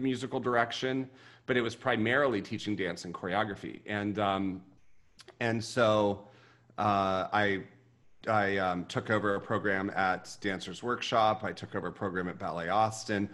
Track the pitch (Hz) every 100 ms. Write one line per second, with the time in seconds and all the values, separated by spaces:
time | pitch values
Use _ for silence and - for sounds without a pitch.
0 | 131 123 127 135 120 120 120 - 131 131
1 | 131 - - - - 120 117 - 131 113
2 | 110 135 139 104 92 107 107 98 90 87
3 | 90 85 95 98 107 92 - - - 104
4 | 104 101 101 98 95 92 - - - -
5 | - - - - 117 113 110 127 110 107
6 | 101 101 - - - - _ - 104 98
7 | 95 95 90 104 101 95 80 - _ _
8 | - - - 107 98 98 92 90 85 123
9 | 113 107 104 98 - 104 101 95 98 92
10 | 95 90 - - 101 92 95 87 120 120
11 | - 120 110 107 92 85 110 98 87 -
12 | 101 90 90 85 92 85 85 104 110 110
13 | - 101 104